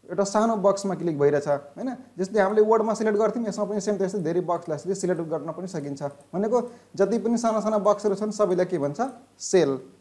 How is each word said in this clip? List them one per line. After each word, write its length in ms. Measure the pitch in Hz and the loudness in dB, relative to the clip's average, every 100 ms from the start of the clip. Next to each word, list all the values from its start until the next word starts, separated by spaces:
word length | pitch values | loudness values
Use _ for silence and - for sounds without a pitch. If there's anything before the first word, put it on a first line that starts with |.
| - | -6
एउटा 140 | 175 | -2
सानो 320 | 196 214 226 220 | 0 2 0 2
बक्समा 380 | 185 196 196 | 2 2 -2
click 240 | 175 170 147 | -2 -2 2
भइरहेछ, 300 | 143 143 147 | 4 4 0
होइन? 480 | 147 - - 247 247 - - | -4 -4 -10 -10 -10 -14 -8
जस्तै 220 | 185 208 | -2 2
हामीले 220 | 196 214 | 2 4
वर्डमा 320 | 214 226 214 | 4 4 2
select 240 | 220 220 208 | 0 0 2
गर्थ्यौँ, 280 | 214 226 220 | 2 0 -4
यसमा 180 | 190 | -4
पनि 160 | 202 208 | -4 -2
same 160 | 190 202 | -2 -2
त्यस्तै 220 | 190 196 | -2 -2
धेरै 220 | 156 170 | -2 -2
बक्सलाई 360 | 165 170 170 147 | 0 -4 -4 -6
यसरी 180 | 170 | -4
select 280 | 190 180 170 | -4 -2 -2
गर्न 300 | 165 156 147 | -2 -4 -6
पनि 140 | 160 185 | -8 -8
सकिन्छ। 360 | 175 143 143 | -8 -8 -6
भनेको 680 | 143 - - 170 214 240 240 - _ - | -8 -10 -8 -4 0 0 -2 -12 _ 0
जति 220 | 190 233 | 2 2
पनि 200 | 226 233 | 0 0
साना 220 | 233 220 | 2 0
साना 180 | 202 214 | 0 2
बक्सहरू 360 | 196 208 214 | 2 2 0
छन्, 160 | 196 - | 0 -4
सबैलाई 360 | 208 208 180 180 | 0 2 2 0
के 120 | 175 | 0
भन्छ, 220 | 143 147 262 - - _ | -2 -2 -4 -6 -20 _
Sell। 420 | - 185 147 131 - - | 2 4 4 0 -6 -20